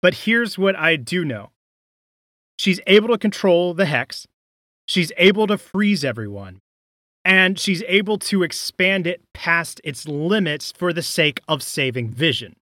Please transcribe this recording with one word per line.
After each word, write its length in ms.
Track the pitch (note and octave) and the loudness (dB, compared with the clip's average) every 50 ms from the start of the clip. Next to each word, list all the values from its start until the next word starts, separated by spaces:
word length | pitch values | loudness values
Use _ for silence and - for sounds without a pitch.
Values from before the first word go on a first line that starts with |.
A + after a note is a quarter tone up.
But 120 | - F3+ - | 2 2 0
here's 440 | - - A3 A3+ A#3 A#3+ G#3+ - - | 2 -2 0 0 0 0 -2 -2 0
what 180 | F#3+ G3 F#3+ | 0 0 0
I 200 | D#3 D#3 D#3+ E3 | 2 2 2 2
do 280 | D3+ A#2+ - F3 F#3 E3+ | 0 -2 -4 -4 -4 -2
know. 260 | D3+ A#2+ G#2 G2+ - _ _ _ _ _ _ _ _ _ _ _ _ _ _ _ _ _ _ _ _ _ - | -4 -6 -8 -10 -16 _ _ _ _ _ _ _ _ _ _ _ _ _ _ _ _ _ _ _ _ _ -4
She's 220 | - G3+ F3+ - - - | 0 0 0 0 2 6
able 200 | F#3+ G#3+ G#3+ A#3 | 6 6 6 6
to 80 | A#3 G#3 | 0 0
control 560 | - G#3+ G3+ - - G3 F3 E3+ F3 F3+ E3+ | 0 -2 -2 2 2 4 4 4 4 0 0
the 120 | D#3+ G3 | 0 0
hex. 420 | D#3 D3+ A#2+ C3 _ - - - _ _ _ _ _ _ _ _ _ _ _ _ - | 0 0 -2 -2 _ -10 -16 -16 _ _ _ _ _ _ _ _ _ _ _ _ -2
She's 240 | - F#3+ E3+ D#3 - - | 0 0 0 0 2 4
able 300 | F3 F#3+ G#3 G#3 G#3+ G3+ | 6 6 6 4 2 0
to 100 | G#3 - | 0 -4
freeze 460 | - - - F#3+ G#3 G#3 G#3 E3+ C#3 | -4 -6 -4 0 2 2 0 0 -2
everyone. 560 | C3+ A#2 A2+ A2 G2+ G2+ G2 G2 F#2+ F#2 F#2+ _ _ _ _ _ _ _ _ _ _ _ _ _ | -4 -4 -4 -8 -10 -10 -12 -14 -16 -18 -20 _ _ _ _ _ _ _ _ _ _ _ _ _
And 340 | F3+ F#3+ F#3+ F#3+ F#3 G3 E3+ | 4 6 6 6 4 2 -2
she's 240 | - G3+ F#3+ E3 - - | -2 -2 -2 -2 -2 0
able 300 | F3+ G3+ G#3+ F#3+ G#3+ G3+ | 0 0 2 0 -4 -4
to 240 | - - G#3 G3 F3+ | -2 -2 0 0 0
expand 640 | D#3+ - - - - - - F#3 F#3 G3 F#3+ F3 E3+ | 0 -4 -8 -10 -10 -4 0 0 0 2 0 -2 -4
it 140 | F3+ - _ _ _ | -6 -6 _ _ _
past 460 | - - E3+ E3+ E3+ E3 - - - _ | -8 0 0 0 0 0 -4 -10 -12 _
its 240 | D#3+ C#3 - - D#3 | -12 -12 -10 -10 -8
limits 640 | D3 C#3+ D3+ E3+ G3+ A3 F#3+ D#3+ D3 D3+ - - - | -6 -4 0 0 0 2 0 0 -2 -4 -8 -12 -10
for 160 | _ F3+ F3+ | _ -4 -2
the 120 | E3 E3 D#3+ | -2 -2 -4
sake 360 | - - - D#3+ D3+ C3+ - _ - | -4 -4 -2 -2 -2 -2 -4 _ -4
of 140 | D#3 C#3+ - | -4 -4 -4
saving 460 | - - - C#3+ C3 A#2+ B2+ A#2+ A2+ | -8 -6 -4 -4 -2 -2 -4 -6 -6
Vision. 440 | - A#2+ D3+ E3 B2 - A#2+ F2+ - _ _ | -4 -2 -2 -2 -2 -2 -6 -12 -18 _ _